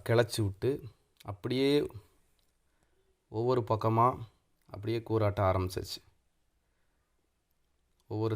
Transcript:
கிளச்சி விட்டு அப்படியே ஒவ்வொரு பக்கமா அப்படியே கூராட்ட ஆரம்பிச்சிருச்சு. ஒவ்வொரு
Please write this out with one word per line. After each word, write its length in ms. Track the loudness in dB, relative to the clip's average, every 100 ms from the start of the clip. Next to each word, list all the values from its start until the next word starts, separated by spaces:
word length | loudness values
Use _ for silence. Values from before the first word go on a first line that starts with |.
| 0
கிளச்சி 320 | 2 2 0
விட்டு 260 | -4 -2 -2 -2 -8 -20 _ _ -14
அப்படியே 380 | -8 -4 0 4 2 0 -8 -20 _ _ _ _ _ _ _ _ _ _ _ -10 -4
ஒவ்வொரு 220 | 0 0 0
பக்கமா 380 | 0 2 4 4 2 -12 _ _ _ -18
அப்படியே 240 | -12 -6 -6 -2
கூராட்ட 320 | 0 2 2 2
ஆரம்பிச்சிருச்சு. 500 | 2 0 -4 -8 -12 _ _ _ _ _ _ _ _ _ _ _ _ _ _ _ _ _ _ _ _ -8
ஒவ்வொரு 220 | -4 -2